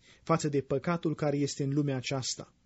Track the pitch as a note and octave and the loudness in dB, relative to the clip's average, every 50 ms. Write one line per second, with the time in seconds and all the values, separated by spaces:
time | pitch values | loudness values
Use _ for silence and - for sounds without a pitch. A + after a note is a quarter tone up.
0 | _ - - - _ - E3 D#3+ - D#3 C#3+ C#3+ C3 - C#3+ C3+ - F3 F3 E3+ | _ -20 -20 -8 _ 2 2 2 2 2 0 0 0 0 0 0 0 0 0 0
1 | - E3+ D3 - D#3+ D3 C#3+ C#3+ C#3+ C#3 - - D3 C3+ C#3 D3 D3 C#3 C3+ B2+ | 0 -2 -2 0 0 0 2 2 0 -2 -2 -2 -2 0 2 2 2 2 0 -2
2 | B2 - C#3 C3+ B2 - - - - - _ _ _ | -2 -2 -4 -4 -4 -4 -6 -8 -10 -14 _ _ _